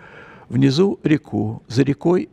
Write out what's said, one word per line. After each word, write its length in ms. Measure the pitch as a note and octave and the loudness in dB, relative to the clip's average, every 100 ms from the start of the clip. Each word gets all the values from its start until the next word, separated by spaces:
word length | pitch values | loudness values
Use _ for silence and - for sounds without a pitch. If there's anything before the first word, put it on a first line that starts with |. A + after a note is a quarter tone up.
| - - - - - | -20 -20 -20 -20 -6
Внизу 500 | B2 C3+ C3+ G3 - | 0 2 2 0 0
реку, 600 | D3+ D3 - G#2+ G#2+ A2+ - | 0 0 -2 -4 -4 -6 -4
за 140 | A#2 | -2
рекой 480 | C#3 C#3 E3 F3+ - | 0 0 0 0 -2